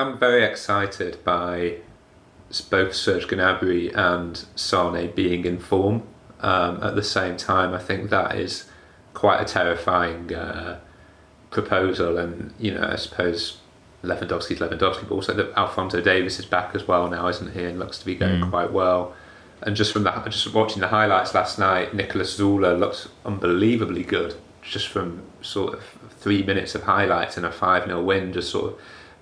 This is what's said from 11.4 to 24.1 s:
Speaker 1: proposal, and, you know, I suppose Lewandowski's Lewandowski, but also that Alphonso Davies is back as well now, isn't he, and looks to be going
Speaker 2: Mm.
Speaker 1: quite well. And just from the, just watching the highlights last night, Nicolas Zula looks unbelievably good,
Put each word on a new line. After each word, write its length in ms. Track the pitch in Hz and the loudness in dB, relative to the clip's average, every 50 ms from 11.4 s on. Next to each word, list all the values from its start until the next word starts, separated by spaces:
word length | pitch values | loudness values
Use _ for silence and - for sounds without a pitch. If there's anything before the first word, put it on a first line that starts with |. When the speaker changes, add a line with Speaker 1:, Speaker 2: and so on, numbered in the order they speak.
| - - | -14 -6
Speaker 1:
proposal, 680 | - - 104 - 104 92 92 95 90 - 90 85 85 87 | -4 -4 -2 0 2 2 2 2 2 0 0 0 0 0
and, 360 | 87 85 85 87 - - - - | -2 -4 -6 -8 -10 -12 -10 -4
you 140 | 113 104 92 | -4 -4 -2
know, 120 | - 85 - | -2 -2 -2
I 60 | - - | -2 -4
suppose 640 | - - - - 90 87 82 - - - - - - - _ - - - - - - | -6 -8 -4 -2 0 0 0 -2 -4 -8 -10 -14 -20 -20 _ -20 -20 -20 -20 -10 -4
Lewandowski's 560 | 90 87 - 90 87 90 85 - - 87 - | -4 -4 -4 -2 -4 -4 -4 -2 -4 -4 -2
Lewandowski, 480 | - 80 - - 95 92 92 - - - | -2 -4 0 0 0 0 0 -2 -6 -4
but 40 | 101 | -4
also 200 | 95 98 - 104 | -4 -2 -2 0
that 200 | 104 92 - - | 0 0 0 0
Alphonso 460 | 104 98 92 - - 95 92 - 87 | 0 0 0 0 -2 -4 -2 0 2
Davies 360 | 87 101 92 92 92 95 - - | 4 4 4 4 2 0 -4 -6
is 80 | 95 | -4
back 300 | - - 90 90 - - | 0 0 0 0 0 -6
as 100 | 98 - - | -6 0 2
well 200 | 92 87 90 87 | 2 2 2 2
now, 200 | 87 87 87 90 | -2 -2 -2 -2
isn't 260 | 87 - 92 85 - | -2 -2 -6 -8 -6
he, 100 | 92 87 | -6 -6
and 160 | 90 87 90 | -4 -4 -6
looks 180 | 90 - - - | -8 -8 -10 -10
to 60 | - | -6
be 80 | 92 92 | -6 -2
going 260 | - 95 95 92 87 | 0 0 2 2 2
Speaker 2:
Mm. 80 | 87 90 | 0 0
Speaker 1:
quite 220 | 92 87 87 - - | 0 0 0 0 2
well. 420 | 98 95 90 90 90 90 90 - - - - - - - - - - | 2 4 4 4 2 2 -2 -8 -16 -20 -20 -20 -20 -20 -20 -16 -8
And 140 | - 110 101 | -4 -4 0
just 180 | 104 107 - - | 0 0 0 0
from 100 | 107 101 | 0 0
the, 80 | 95 - - - | 0 0 -2 -6
just 280 | 110 107 - - - - | -6 -4 -4 -4 0 2
watching 280 | 107 110 110 - 101 | 2 2 2 0 -2
the 80 | 95 90 | -2 2
highlights 440 | 110 107 107 104 95 92 92 - - | 2 4 4 4 4 2 2 2 2
last 240 | 95 80 - - - | 0 0 0 0 0
night, 360 | 98 95 92 92 90 - - | 2 2 2 2 0 -2 -4
Nicolas 420 | 101 - - - 98 90 - - | -6 -6 -4 -2 -2 -2 -2 0
Zula 380 | - 101 101 101 98 95 90 87 | 2 2 4 4 4 4 4 4
looks 340 | 87 98 - - - - - - - - | 4 2 0 -2 -6 -12 -16 -16 -12 -8
unbelievably 800 | - 104 95 - 87 87 92 101 113 120 113 107 90 90 82 90 | -6 -4 0 2 2 4 4 4 4 4 2 0 -2 -2 -4 -4
good, 320 | - | -2